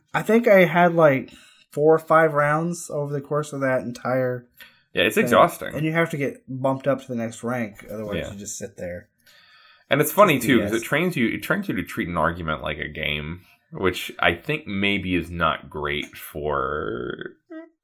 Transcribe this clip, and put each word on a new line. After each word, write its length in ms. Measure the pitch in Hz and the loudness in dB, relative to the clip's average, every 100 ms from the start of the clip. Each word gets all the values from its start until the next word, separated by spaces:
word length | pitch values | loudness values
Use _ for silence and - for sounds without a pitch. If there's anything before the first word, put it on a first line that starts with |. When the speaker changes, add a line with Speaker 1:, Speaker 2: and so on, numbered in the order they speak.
| _ 156 | _ -4
Speaker 1:
I 80 | |
think 240 | 165 226 240 | 2 2 6
I 180 | 196 170 | 6 6
had, 300 | 170 175 170 | 4 4 6
like, 360 | 156 131 - - _ _ _ | 4 4 -2 -14 _ _ _
four 220 | 143 151 | 2 4
or 60 | 160 | 4
five 340 | 156 160 160 | 4 4 4
rounds 560 | 143 147 156 165 170 - | 4 2 2 -2 -6 -8
over 240 | 151 143 | -6 -4
the 80 | 143 | -6
course 320 | 139 147 147 | -4 -4 -4
of 80 | 139 | -4
that 200 | 135 127 | 0 0
entire 640 | 117 120 - 131 127 123 - _ - _ _ | -2 -6 -2 -2 -2 -4 -10 _ -20 _ _
Speaker 2:
Yeah, 100 | - | 0
it's 100 | 92 | 2
Speaker 1:
thing. 120 | 202 123 | 2 4
Speaker 2:
exhausting. 500 | 98 165 - - 139 | 6 6 2 -8 -4
Speaker 1:
And 100 | 156 | -2
you 60 | |
have 180 | 165 165 | 0 0
to 60 | 147 | -2
get 240 | 139 - - | -4 -6 -10
bumped 400 | 131 131 135 143 | -4 -2 0 0
up 140 | 135 | -2
to 40 | - | -4
the 80 | 120 | -6
next 280 | 113 117 | -6 -6
rank, 420 | 139 127 107 - - | -6 -4 -6 -10 -14
otherwise 320 | 110 107 90 | -10 -6 -6
Speaker 2:
Yeah. 80 | 69 | -6
Speaker 1:
you 60 | 98 | -10
just 180 | 101 - | -12 -12
sit 200 | 98 - | -12 -10
there. 320 | 90 87 - _ _ _ _ _ _ _ - | -10 -10 -14 _ _ _ _ _ _ _ -2
Speaker 2:
And 140 | 139 | 0
it's 100 | 143 | 2
funny, 260 | - 202 139 | 6 6 6
Speaker 1:
Just 100 | 117 | 4
Speaker 2:
too, 140 | 120 | 4
'cause 100 | - | 4
Speaker 1:
B 60 | 113 | -2
S. 40 | |
Speaker 2:
it 40 | - | -2
trains 300 | 147 180 160 | -2 0 0
you, 120 | 113 | 0
it 160 | 98 | -2
trains 240 | - 170 196 | -2 -2 -2
you 80 | 117 | -6
to 80 | |
treat 240 | 82 - 87 | -6 -6 -4
an 100 | 87 | 0
argument 460 | 80 85 82 76 | 0 -2 -4 -4
like 160 | 76 76 | -6 -8
a 80 | 73 | -8
game, 540 | 78 73 73 76 90 - _ _ | -6 -4 -4 -6 -10 -14 _ _
which 400 | 160 95 87 - - | -4 -2 -2 -6 0
I 140 | 87 | 0
think 320 | 85 - 151 - | 0 -2 -6 -6
maybe 500 | 98 101 101 92 87 | -2 0 0 0 -2
is 140 | 80 | -2
not 400 | 85 82 69 67 | -2 0 -2 -6
great 460 | 78 73 73 - - | -8 -4 -4 -6 -12
for, 1200 | - - 73 71 67 76 - 117 - - - - _ 320 330 _ | -14 -8 -2 -2 -2 -4 -4 -6 -6 -8 -12 -16 _ -18 -18 _